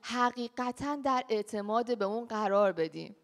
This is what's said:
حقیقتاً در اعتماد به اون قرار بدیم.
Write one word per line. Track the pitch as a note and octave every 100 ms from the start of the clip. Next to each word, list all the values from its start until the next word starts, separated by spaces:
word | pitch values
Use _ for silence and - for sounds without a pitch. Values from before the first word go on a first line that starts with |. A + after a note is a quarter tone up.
حقیقتاً | - A#3+ B3 B3 A#3+ - B3 B3 C#4 C#4+
در | C4+ B3+ B3+
اعتماد | G#3+ G#3 G#3+ G#3 A3+ A#3+ A#3
به | G3
اون | A3 A#3
قرار | G#3+ G#3 G3+ G3+
بدیم. | E3+ D#3+ D#3+ D#3+ -